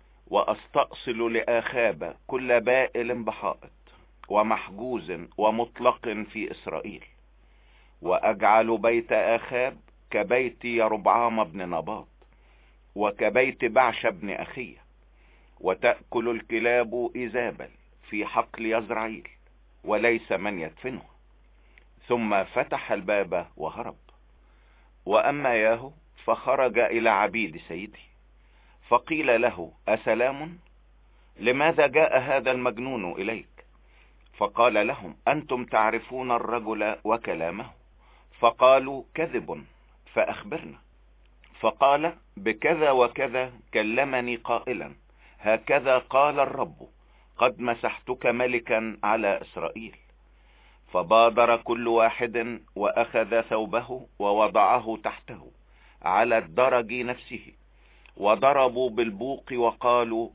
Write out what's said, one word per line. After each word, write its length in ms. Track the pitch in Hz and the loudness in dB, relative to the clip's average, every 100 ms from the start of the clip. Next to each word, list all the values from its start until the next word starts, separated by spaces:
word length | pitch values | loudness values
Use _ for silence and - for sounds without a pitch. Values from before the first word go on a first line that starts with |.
| _ _ - | _ _ -2
وأستأصل 1080 | 98 - 107 - 147 - - 131 113 117 | 0 0 -2 -2 -2 -2 -4 -6 -4 -2
لآخاب 800 | 113 120 117 - 127 113 78 85 - - | -2 0 0 0 0 0 0 -8 -12 -8
كل 340 | 131 127 120 | -6 2 2
بائل 640 | 110 131 - 120 120 120 | 4 2 2 -2 -4 -4
بحائط 480 | 110 - 92 - - _ _ _ _ _ - | -6 -6 -6 -6 -12 _ _ _ _ _ -2
ومحجوز 840 | 104 107 107 - 98 127 113 80 85 87 - | 0 2 -2 -6 -12 -8 -8 -8 -10 -10 -2
ومطلق 720 | 104 113 117 - 123 120 117 | 0 0 -4 -2 0 0 -4
في 420 | 107 104 110 101 | -8 -8 -8 -10
إسرائيل، 540 | - - 80 104 - - _ _ _ _ _ _ _ _ _ | -10 -10 -8 -8 -14 -20 _ _ _ _ _ _ _ _ _
وأجعل 760 | 85 90 107 101 104 113 113 113 | -2 0 2 2 4 6 4 2
بيت 340 | 117 117 113 | 2 2 0
آخاب 640 | 110 95 113 - 123 127 - _ _ - | 0 2 0 -2 -4 -4 -6 _ _ -6
كبيت 540 | 107 98 123 123 - 120 | -4 0 0 -2 -6 -4
يربعام 800 | 117 110 107 98 110 117 113 | 0 0 2 4 4 2 0
بن 260 | 92 92 90 | -2 -4 -6
نباط، 380 | 85 82 107 - _ _ _ _ _ _ _ _ 101 | -6 -6 -10 -12 _ _ _ _ _ _ _ _ -2
وكبيت 720 | 104 - 107 113 135 117 120 | -2 0 2 2 2 0 0
بعش 400 | 117 123 - 117 | 4 4 2 -4
بن 240 | 95 101 | -4 -6
أخيه، 480 | - - - 104 - _ _ _ _ _ _ _ - | -8 -10 -12 -14 -16 _ _ _ _ _ _ _ -6
وتأكل 720 | 90 92 120 - - 120 117 | -4 2 2 0 -2 -4 -2
الكلاب 840 | 113 - 113 117 123 113 120 117 123 | -4 -4 -2 2 2 0 -2 -6 -6
إيزابل 540 | 117 120 117 78 - _ _ _ - | -6 -4 -4 -6 -14 _ _ _ -10
في 160 | 104 101 | -6 -4
حقل 400 | 120 117 - 113 | -2 -4 -4 -2
يزرعيل، 600 | 113 104 110 113 110 - _ _ _ _ _ | -2 -2 -6 -6 -10 -16 _ _ _ _ _
وليس 480 | - 107 117 113 - | -4 0 2 0 -2
من 280 | 95 101 92 | -4 -4 -6
يدفنه." 420 | 78 - 127 110 - _ _ _ _ _ _ _ _ _ - | -10 -10 -12 -12 -16 _ _ _ _ _ _ _ _ _ -4
ثم 360 | 120 110 98 | -2 0 0
فتح 480 | 92 123 147 - - | -2 -2 -2 -4 -4
الباب 560 | 104 92 104 92 87 78 - | -4 -2 -2 0 -4 -6 -10
وهرب. 400 | 80 95 117 - _ _ _ _ _ _ _ _ _ _ 92 | -10 -10 -12 -16 _ _ _ _ _ _ _ _ _ _ 0
وأما 500 | 107 135 143 139 113 | 2 4 0 0 2
ياهو 360 | 110 117 135 - _ - - | 2 2 -4 -18 _ -8 -2
فخرج 540 | 110 131 135 127 110 | -2 0 2 2 2
إلى 300 | 113 113 113 | 2 2 4
عبيد 520 | 98 104 113 95 82 - | 4 2 0 -6 -8 -12
سيده، 320 | 85 104 - - _ _ _ _ _ _ _ - | -12 -12 -18 -20 _ _ _ _ _ _ _ 0
فقيل 540 | 120 - 156 135 113 | 0 0 -2 2 2
له: 300 | 120 92 82 - - | 2 -2 -12 -8 -2
"أسلام؟ 720 | 110 - 110 127 139 160 175 _ _ _ _ _ _ _ - | -2 0 0 0 -4 -10 -16 _ _ _ _ _ _ _ -4
لماذا 480 | 113 135 156 160 143 | 0 2 2 4 2
جاء 320 | 131 160 131 | 4 4 2
هذا 320 | 131 135 123 | 2 -2 0
المجنون 600 | 127 123 110 131 123 87 | -2 -2 -4 -6 -6 -6
إليك؟" 540 | 87 101 110 - - - _ _ _ _ _ _ - | -6 -6 -8 -12 -20 -20 _ _ _ _ _ _ -6
فقال 500 | 104 117 123 107 107 | -2 2 2 4 0
لهم: 300 | 143 90 - - | -4 -12 -6 -2
"أنتم 380 | 147 147 123 120 | -2 -2 -6 0
تعرفون 640 | 113 110 113 - 127 127 | 2 2 0 -6 -8 -2
الرجل 640 | 117 107 120 107 107 107 - | -2 -2 -4 -4 -2 -2 -2
وكلامه." 680 | 104 113 104 82 82 98 117 - _ _ _ _ _ - | -2 -2 -2 -4 -4 -6 -12 -18 _ _ _ _ _ 0
فقالوا: 640 | 120 - 131 135 131 135 - | 0 4 6 6 2 -8 -10
"كذب، 520 | - 160 120 - 76 - _ _ _ _ | -6 -4 -6 -8 -12 -16 _ _ _ _
فأخبرنا." 640 | 113 104 104 104 160 - - _ _ _ _ _ _ _ - | 0 0 -2 -10 -12 -12 -18 _ _ _ _ _ _ _ -4
فقال: 540 | 139 - 139 143 165 - _ - | -2 4 4 4 0 -4 _ -6
"بكذا 540 | 101 - 147 160 151 | -4 -2 0 2 4
وكذا 600 | 131 120 - 135 127 127 120 - | 4 4 0 -4 -4 -6 -10 -6
كلمني 640 | 113 107 120 139 127 123 117 | -2 0 0 0 -2 -4 -6
قائلا: 600 | - 117 - 104 71 71 _ _ - - | -4 -4 -4 -8 -10 -16 _ _ -20 -6
هكذا 580 | 107 110 - 139 131 127 | 0 0 2 0 4 2
قال 420 | - 131 147 143 | 2 4 4 4
الرب: 480 | 127 135 92 - - _ _ _ _ - | 0 -2 -6 -8 -20 _ _ _ _ 0
قد 220 | 127 - | 0 0
مسحتك 640 | 123 117 113 - - 127 123 | -4 -2 -4 -6 -8 -4 -2
ملكا 720 | 120 127 120 - 110 110 101 | 0 0 -2 0 -2 -2 -4
على 380 | 104 113 101 95 | 0 0 0 -2
إسرائيل." 540 | - 90 82 110 110 - _ _ _ _ _ _ _ _ _ | -6 -8 -8 -8 -16 -18 _ _ _ _ _ _ _ _ _
فبادر 640 | 90 85 113 117 110 117 117 | -2 4 6 6 6 4 2
كل 300 | - 117 117 | 0 -2 2
واحد 720 | 117 113 - 120 117 117 113 - 95 | 4 4 2 -4 -4 -6 -10 -12 -4
وأخذ 680 | 101 - 117 117 104 113 | -2 0 0 0 0 0
ثوبه 640 | - 110 104 110 120 127 - - | 0 -4 -2 -4 -6 -12 -14 -4
ووضعه 800 | 101 107 104 110 98 123 110 107 | 0 2 2 4 4 2 -2 -6
تحته 480 | 107 - - 104 - - _ _ _ _ | -8 -8 -14 -18 -20 -20 _ _ _ _
على 360 | 87 98 117 113 | 0 2 4 2
الدرج 560 | 82 85 131 123 110 | 0 2 4 2 0
نفسه، 600 | 123 120 123 - 113 - - _ _ _ _ _ - | -6 -6 -8 -12 -16 -16 -20 _ _ _ _ _ 0
وضربوا 720 | 101 107 135 139 131 120 127 | 2 4 4 6 4 2 -2
بالبوق 640 | 110 113 98 127 135 - | 0 -2 -4 -8 -8 -6
وقالوا: 760 | 123 117 113 123 120 117 113 113 | 0 0 2 2 2 2 -2 -6